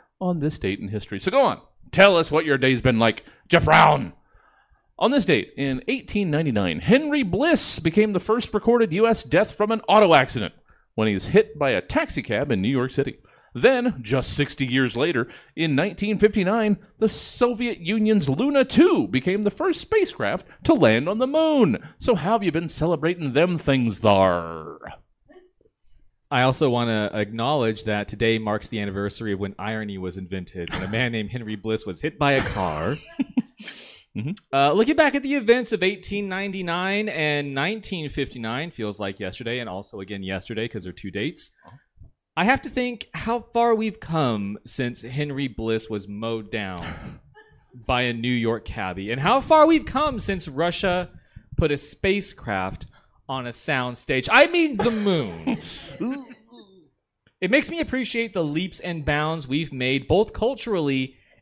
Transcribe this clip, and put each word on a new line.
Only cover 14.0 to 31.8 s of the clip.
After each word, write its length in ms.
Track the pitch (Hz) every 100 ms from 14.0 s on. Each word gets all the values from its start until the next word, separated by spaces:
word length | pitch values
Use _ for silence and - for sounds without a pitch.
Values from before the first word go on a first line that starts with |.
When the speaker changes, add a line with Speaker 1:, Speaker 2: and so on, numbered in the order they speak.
Speaker 1:
just 320 | 107 127 -
sixty 320 | - 143 - 127
years 320 | 131 127 117
later, 280 | 160 131 113 - - -
in 180 | 160
nineteen 440 | 139 196 - 208 208
fifty-nine, 580 | 208 208 180 226 214 202 - -
the 100 | 220
Soviet 680 | - - - 247 226 240 202
Union's 500 | 165 220 214 214 139
Luna 340 | 139 277 277 269
two 420 | - 359 247 -
became 340 | 127 180 202
the 80 | 208
first 300 | - 359 320
spacecraft 640 | - 427 381 - - 180 - -
to 100 | -
land 340 | 269 123 113 156
on 80 | 220
the 100 | 262
moon. 520 | 311 320 294 190 104 - -
So 180 | -
how 180 | 190 165
have 100 | 226
you 100 | 190
been 160 | 156 165
celebrating 640 | - 160 156 160 175 147
them 240 | 123 180 170
things 440 | - 135 117 95
thar? 800 | 110 98 95 87 82 82 78 73 - - _ _ _ 359 370 _ _ _ _ - _ _ -
Speaker 2:
I 120 | 127
also 260 | 131 127 143
wanna 420 | 120 117 110 104
acknowledge 680 | 107 104 113 123 151 113 107
that 220 | 110 104 101
today 300 | 104 113 113
marks 300 | 107 104 -
the 120 | 110
anniversary 520 | 101 95 101 - 110
of 80 | 98
when 140 | 98 -
irony 380 | 104 110 107 95
was 220 | 92 90
invented, 520 | 90 95 87 92 85
when 80 | 90
a 60 | 95
man 220 | 113 123
named 180 | 113 101
Henry 260 | 123 107 107
Bliss 300 | 110 110